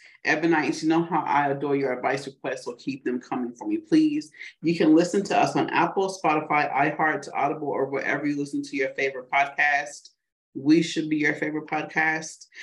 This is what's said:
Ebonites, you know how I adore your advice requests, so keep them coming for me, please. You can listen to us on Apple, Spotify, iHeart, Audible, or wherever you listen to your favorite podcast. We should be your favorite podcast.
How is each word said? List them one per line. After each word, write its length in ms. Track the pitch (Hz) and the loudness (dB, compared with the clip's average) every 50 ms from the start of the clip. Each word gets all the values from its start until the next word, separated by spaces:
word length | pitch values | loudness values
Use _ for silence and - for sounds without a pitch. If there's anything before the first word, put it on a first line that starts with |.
| - - - _ - | -20 -20 -16 _ -2
Ebonites, 600 | - 156 156 160 170 165 151 143 131 - - 160 | 0 0 2 2 2 4 2 2 0 -2 0 0
you 40 | 156 | 2
know 140 | 160 165 | 2 2
how 220 | 170 - 170 156 - | 2 0 -2 -2 0
I 220 | - - 143 143 139 | 2 2 2 2 2
adore 240 | 139 143 147 143 139 | 0 0 0 0 0
your 180 | 139 135 127 | 0 0 0
advice 340 | 123 123 - 123 135 139 - - | -2 -2 -2 -2 -2 -2 -4 -8
requests, 360 | - _ - 131 - - - | -12 _ -6 -6 -6 -6 -8
so 100 | 123 120 | -10 -12
keep 300 | - - 139 127 - - | -10 -8 -8 -6 -4 -4
them 140 | 127 123 123 | -4 -4 -4
coming 320 | - - - 127 123 117 | -4 -6 -6 -4 -4 -6
for 140 | 123 - 110 | -8 -8 -6
me, 100 | 104 104 113 | -4 -4 -4
please. 520 | 107 - 170 156 156 151 147 151 151 - - - - - - _ | 0 2 4 4 4 4 2 -2 -6 -8 -14 -20 -20 -20 -12 _
You 140 | - 160 170 | -2 0 0
can 180 | - - 156 156 | 4 6 6 6
listen 300 | 165 180 175 - 202 - | 6 6 4 0 -2 0
to 120 | - 180 | 2 2
us 200 | 175 175 - - | 2 2 2 2
on 120 | 143 - - | 0 0 0
Apple, 460 | - 143 160 - - 202 190 190 - - - | 0 0 0 0 0 0 -2 -2 -2 -2 0
Spotify, 480 | 165 151 - - - 156 147 143 143 | 0 2 0 0 0 2 2 2 2
iHeart, 560 | - 135 143 156 151 - 160 156 151 139 - - - | 2 2 0 0 0 0 0 0 -2 -2 -6 -6 -4
Audible, 320 | 113 135 143 156 151 147 139 | -2 -2 -2 -2 -4 -4 -4
or 180 | 101 110 135 | -2 -2 -2
wherever 380 | 135 139 - - - 127 151 151 | -2 -2 -4 -2 -2 -2 -2 -2
you 140 | 147 147 143 | -2 -2 -4
listen 240 | 143 139 - 143 | -4 -6 -6 -6
to 140 | 139 - 139 | -6 -4 -4
your 140 | 139 135 135 | -2 -2 -2
favorite 380 | - - 139 135 135 127 123 - | -2 -2 -2 -2 -4 -6 -6 -2
podcast. 800 | 143 139 143 - - - 147 147 143 143 - - - - - - _ _ _ _ _ _ _ _ - | 0 0 0 0 0 0 0 2 2 0 -2 -4 -10 -16 -20 -20 _ _ _ _ _ _ _ _ -10
We 260 | 135 135 147 156 170 | -2 4 4 6 6
should 300 | 165 - - 165 156 156 | 4 2 -2 -4 -2 -2
be 60 | 156 | 0
your 180 | 151 147 151 151 | 0 0 0 0
favorite 320 | - 156 151 156 151 147 | -2 -4 -4 -4 -6 -6
podcast. 800 | - 156 156 147 - - 151 156 160 160 160 165 - - - - _ - - | -6 -6 -6 -6 -4 -2 -2 0 0 -2 -4 -6 -10 -16 -18 -20 _ -20 -20